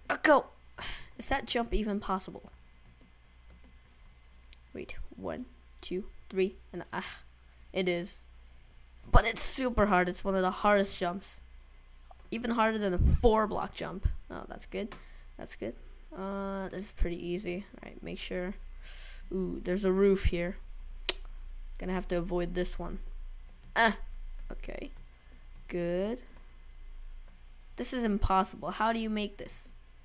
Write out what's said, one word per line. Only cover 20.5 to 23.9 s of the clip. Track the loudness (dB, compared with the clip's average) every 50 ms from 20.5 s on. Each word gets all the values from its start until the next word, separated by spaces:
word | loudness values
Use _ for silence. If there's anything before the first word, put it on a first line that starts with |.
| -4 -8 -10 -12 -12 -12 -10 -10 -10 -2 2 2 2 2 0 -10 -10 -10 -10 -10 -10 -10 -10 -10 -10 -8
Gonna | -6 -4 -4
have | -4 -2 -2
to | -2 -2
avoid | -2 -2 -2 -2 -2 -2 -2
this | -2 -2 -2 -2 -4
one. | -6 -6 -6 -8 -8 -8 -10 -10 -10 -10 -12 -12 -14 -16 -18 -18 -14 -2 2
Ah, | 4 6 6